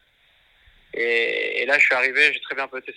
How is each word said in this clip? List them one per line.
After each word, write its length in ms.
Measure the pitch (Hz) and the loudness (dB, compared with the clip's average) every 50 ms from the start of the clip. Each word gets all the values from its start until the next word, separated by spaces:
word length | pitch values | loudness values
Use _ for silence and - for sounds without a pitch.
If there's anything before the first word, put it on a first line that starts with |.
| _ _ _ _ _ _ _ _ _ _ _ _ _ - _ _ _ _ - | _ _ _ _ _ _ _ _ _ _ _ _ _ -20 _ _ _ _ -6
Et, 680 | - 117 120 117 117 117 113 110 107 110 - - - | -4 -2 0 2 0 0 0 -2 -2 -4 -4 -4 -4
et 40 | 120 | 0
là, 140 | 123 143 147 | 2 4 4
je 60 | - | 4
suis 100 | - 135 | 2 2
arrivé, 380 | 123 127 131 127 143 147 147 139 | 2 0 0 2 4 4 4 2
j'ai 80 | 127 | -2
très 140 | - - 139 | -8 -8 -8
bien 120 | 131 135 | -8 -8
puté 260 | - 131 131 - - - | -8 -8 -12 -12 -12 -10